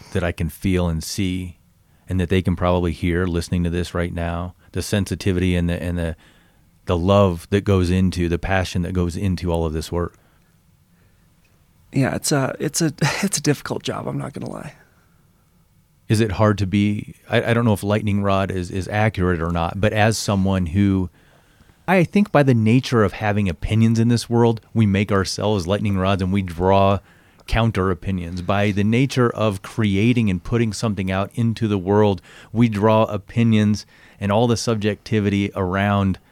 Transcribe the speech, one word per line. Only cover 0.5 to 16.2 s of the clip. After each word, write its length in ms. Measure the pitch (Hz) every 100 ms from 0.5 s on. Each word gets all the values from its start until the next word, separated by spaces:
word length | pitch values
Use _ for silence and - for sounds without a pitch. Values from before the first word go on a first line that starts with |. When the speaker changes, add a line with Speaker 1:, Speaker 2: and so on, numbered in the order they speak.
| - 98 90 87
Speaker 1:
and 160 | 80
see, 560 | - - 95 92 90 - _ _ _ _ -
and 100 | 90
that 120 | 85
they 120 | 95
can 140 | 92 85
probably 380 | 90 90 87
hear 340 | 76 90 85 92
listening 380 | 85 - 90 85
to 40 |
this 240 | 87 85
right 200 | 87 87
now, 420 | 85 85 85 90 - _
the 100 | 92
sensitivity 720 | - 104 92 90 101 90 90 87
and 120 | 85
the, 140 | 85
and 140 | 87 87
the, 180 | 82 78 _ _ _ _ _ _ -
the 120 | 87
love 500 | 92 101 98 85 -
that 120 | 101
goes 280 | 98 95 87
into, 380 | 92 92 87 85
the 100 | 85
passion 420 | - 95 90 95
that 100 | 85
goes 240 | 90 87 90
into 360 | 98 85 90
all 140 | 82 82
of 60 |
this 180 | 80 78
work. 280 | 85 85 - _ _ _ _ _ _ _ _ _ _ _ _ _ _ _ _ _
Speaker 2:
Yeah, 200 | 135 110 82
it's 160 | -
a, 200 | 147 131 -
it's 220 | 156 -
a, 60 | 160
<laughs> 140 | - 143 -
it's 160 | 202 -
a 40 |
difficult 420 | 147 139 - -
job, 220 | - - -
I'm 100 | 139
not 160 | 135
gonna 160 | - 120
lie. 240 | 50 - - _ _ _ _ _ _ _ _ _ _ _ _ -
Speaker 1:
Is 100 |
it 140 | 107